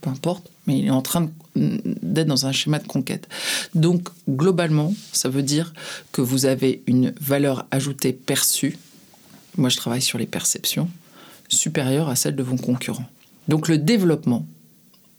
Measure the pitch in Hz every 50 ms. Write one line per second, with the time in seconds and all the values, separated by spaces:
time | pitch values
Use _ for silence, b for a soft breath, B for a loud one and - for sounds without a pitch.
0 | - - 131 131 - 165 175 180 - - - _ _ - 143 135 135 139 135 131
1 | 131 - - 175 170 156 - - - - _ - 151 147 - - - - - -
2 | - - - 151 165 156 139 127 131 135 135 - - 151 151 147 - - - 139
3 | 131 - - - - B B B B B B B B B - 165 156 170 180 180
4 | 180 - - - _ - 139 127 151 190 185 165 175 165 156 151 151 165 208 220
5 | - - - - - 135 131 139 139 135 147 151 170 170 - B B B B B
6 | B B - - 135 123 131 135 131 135 135 131 135 135 127 - - - 131 127
7 | 127 - - - 147 135 139 143 143 143 135 120 - - - 135 135 143 135 -
8 | - 135 127 131 - - 139 131 - - - - - 135 - - - - - -
9 | - - - - - - - - - - - - 127 127 123 - - 120 117 127
10 | 131 - - 123 113 - - 98 - - - - - - - - 151 175 175 B
11 | B B B B B B B B B B - - - 156 156 160 135 127 135 143
12 | 165 151 123 - - 151 147 139 131 123 127 123 - - 127 123 - - 107 -
13 | 127 - - _ _ _ _ _ _ - 151 156 156 160 165 151 143 151 240 226
14 | 185 175 156 151 160 - 120 113 156 - - - - - _ _ _ _ _ _
15 | _ _ _